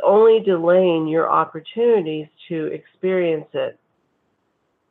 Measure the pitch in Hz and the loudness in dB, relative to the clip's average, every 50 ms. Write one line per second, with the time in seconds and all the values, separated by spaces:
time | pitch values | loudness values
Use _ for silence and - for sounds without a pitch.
0 | - - 196 214 220 226 226 220 196 196 185 170 165 170 180 185 185 180 170 160 | 0 2 4 6 6 6 4 4 2 0 -2 0 2 2 2 4 4 2 0 0
1 | 160 156 156 165 160 - - 160 160 156 - 160 156 - - 220 233 240 233 208 | -2 -2 -2 -2 0 0 0 0 -2 -2 -6 -16 -18 -14 -6 -2 0 2 2 0
2 | 175 156 156 156 151 156 _ _ - - 170 160 156 147 - 156 - _ _ _ | 0 -4 -8 -10 -10 -14 _ _ -14 -10 -8 -8 -6 -8 -8 -10 -14 _ _ _
3 | - 185 185 185 180 170 160 151 156 - _ 143 131 120 - _ _ _ _ _ | -6 -4 -2 0 0 -2 -2 -4 -6 -10 _ -6 -6 -6 -8 _ _ _ _ _
4 | _ _ _ _ _ _ _ _ _ _ _ _ _ _ _ _ _ _ | _ _ _ _ _ _ _ _ _ _ _ _ _ _ _ _ _ _